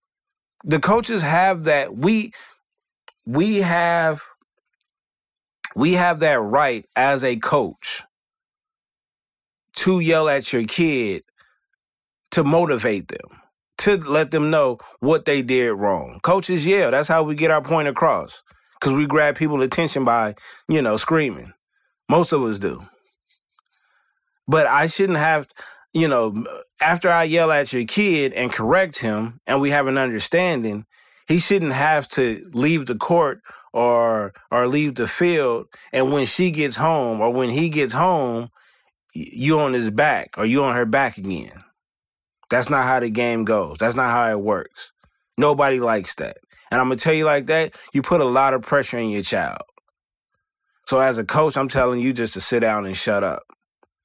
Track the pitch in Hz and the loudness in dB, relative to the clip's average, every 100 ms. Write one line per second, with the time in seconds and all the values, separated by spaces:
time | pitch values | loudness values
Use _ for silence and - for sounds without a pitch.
0 | _ _ _ _ _ _ - 151 165 226 | _ _ _ _ _ _ -2 0 2 2
1 | 226 220 151 160 190 180 160 147 135 107 | 2 -2 0 2 2 2 2 0 0 0
2 | 160 220 208 - - _ _ _ _ _ | 2 2 -2 -10 -20 _ _ _ _ _
3 | _ _ - 127 202 202 180 170 170 170 | _ _ -6 0 0 2 0 0 0 2
4 | 165 151 - _ _ _ _ _ _ _ | 0 -2 -8 _ _ _ _ _ _ _
5 | _ _ _ _ _ _ - - 151 180 | _ _ _ _ _ _ -10 0 2 4
6 | 175 160 160 135 104 135 143 113 - - | 2 2 2 2 2 2 2 0 -4 0
7 | 139 139 127 117 - 147 98 - - - | 2 2 0 -2 0 0 -2 -6 -10 -10
8 | - _ _ _ _ _ _ _ _ _ | -12 _ _ _ _ _ _ _ _ _
9 | _ _ _ _ _ _ _ - 185 185 | _ _ _ _ _ _ _ -4 0 2
10 | 160 160 156 139 - 123 110 - 160 139 | 2 2 2 0 0 -4 -2 0 0 0
11 | 110 90 - _ _ _ _ _ _ _ | -2 -6 -10 _ _ _ _ _ _ _
12 | _ _ - - 147 165 175 127 117 101 | _ _ -6 0 2 2 2 0 -2 -4
13 | - - - - _ _ _ - - 202 | -6 -14 -16 -20 _ _ _ -4 0 0
14 | 147 151 147 156 151 156 135 120 - - | 2 0 2 0 2 2 0 -2 -10 -4
15 | 135 160 - 143 123 127 120 98 101 90 | 0 0 2 -2 0 0 0 0 0 -2
16 | 64 - - 190 180 180 156 196 143 131 | -4 -6 0 0 0 -2 0 2 2 0
17 | 151 165 151 147 160 151 139 160 147 123 | 2 0 0 0 2 2 0 -2 0 0
18 | 160 104 65 - _ _ _ - 139 135 | 0 0 -4 -14 _ _ _ -6 -2 0
19 | 147 151 147 139 156 147 131 - 160 139 | 0 2 0 0 -2 0 -2 -2 -4 -2
20 | 123 117 107 - - - - 160 120 113 | 0 0 0 -6 -18 -14 -4 -2 0 -2
21 | - 160 143 80 62 - _ _ _ _ | 0 0 0 -6 -16 -20 _ _ _ _
22 | - 160 170 151 120 101 98 64 - _ | 0 2 2 0 0 -2 -4 -6 -14 _
23 | _ _ _ _ _ _ _ _ _ _ | _ _ _ _ _ _ _ _ _ _
24 | _ _ _ _ - 160 139 139 160 - | _ _ _ _ 0 2 4 2 0 0
25 | 196 160 156 156 139 - - - _ 160 | 0 0 0 0 -2 -16 -20 -20 _ -2
26 | 160 127 110 104 117 - - - 151 180 | 2 2 0 -2 -8 -12 -14 -2 0 2
27 | 185 170 165 165 160 147 135 127 113 - | 2 2 2 2 2 2 0 -2 -2 0
28 | 208 160 135 135 123 110 110 175 185 - | 0 2 0 -2 -4 -2 0 2 0 -2
29 | 117 107 113 120 - 139 139 143 135 135 | -4 -4 -6 -8 -4 0 2 0 0 0
30 | 131 110 - 170 185 151 113 104 - _ | -2 -2 -2 0 0 -2 -4 -6 -12 _
31 | _ _ - 170 - 202 160 131 151 151 | _ _ -2 0 2 0 0 0 0 0
32 | 131 - 127 107 - 120 147 160 127 110 | -2 -2 -2 -2 -8 -2 0 0 -2 -6
33 | - 170 147 - - - - 117 120 120 | 0 2 2 -2 -14 -20 -8 0 2 4
34 | 117 110 101 - - 120 123 147 151 123 | 2 0 -4 -10 -4 0 0 0 -2 -2
35 | 113 - 175 165 131 117 - - - 127 | -4 0 0 2 0 -2 -6 -20 -6 0
36 | 131 143 127 - 180 156 143 120 156 160 | 0 2 0 0 0 0 -2 -2 0 0
37 | 120 110 117 123 127 127 165 151 131 131 | 0 0 0 0 -2 0 -2 0 -2 0
38 | 180 170 127 117 120 _ _ _ _ _ | 2 2 0 -4 -8 _ _ _ _ _
39 | _ 82 76 117 135 156 143 123 113 107 | _ -16 -12 -4 0 2 2 0 -2 0
40 | 151 113 - - 110 131 135 120 117 135 | 0 0 -4 -4 0 0 0 0 0 0
41 | 127 107 98 87 55 85 - _ _ _ | 0 -4 -8 -8 -10 -18 -20 _ _ _
42 | _ _ _ _ - 123 123 143 127 131 | _ _ _ _ -4 -2 0 0 2 0
43 | 120 110 120 117 110 107 82 78 113 120 | 0 -2 -2 0 0 0 -2 -2 -2 0
44 | 127 120 117 104 101 95 - - - _ | 0 0 0 0 -2 -4 -6 -16 -20 _
45 | _ _ _ - 147 143 139 131 120 107 | _ _ _ 0 2 4 2 2 0 -2
46 | 90 - 62 - _ _ - 123 127 127 | -4 -8 -10 -12 _ _ -4 0 0 0
47 | 165 160 156 143 131 160 160 - - 139 | 0 2 2 0 0 0 -2 -6 -6 -4
48 | - 180 135 127 135 131 - 143 123 120 | 2 2 4 4 2 0 0 0 0 -4
49 | 110 104 92 101 73 50 - _ _ _ | -4 -4 -2 -2 -4 -8 -16 _ _ _
50 | _ _ _ _ _ _ _ _ - 131 | _ _ _ _ _ _ _ _ -2 2
51 | 131 117 101 151 156 139 135 135 123 123 | 2 0 -2 0 0 0 -2 0 0 0
52 | 127 123 113 - - 120 113 107 98 95 | -2 -2 -4 -4 -2 0 0 0 -4 -6
53 | - 101 95 71 - _ _ _ _ _ | -2 0 -2 -4 -12 _ _ _ _ _